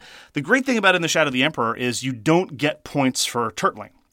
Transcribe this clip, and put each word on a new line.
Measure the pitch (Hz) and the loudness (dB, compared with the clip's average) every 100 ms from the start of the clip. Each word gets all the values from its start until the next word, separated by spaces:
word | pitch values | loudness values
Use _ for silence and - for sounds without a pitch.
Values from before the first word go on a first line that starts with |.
| - - - | -20 -20 -12
the | - | -6
great | 139 254 269 | 0 0 2
thing | 233 | 2
about | 196 180 | 4 2
In | |
the | 165 | 2
Shadow | 170 147 | 2 2
of | |
the | 127 | 2
Emperor | 143 156 113 113 | 0 0 -2 -2
is | 123 117 | -4 -4
you | 131 | -6
don't | 123 104 165 185 135 | -4 2 2 2 -2
get | 147 - | -4 -4
points | - 147 131 123 | -6 0 0 0
for | - 120 113 | -4 -2 -4
turtling. | - 196 104 104 _ _ | -2 -2 -2 -12 _ _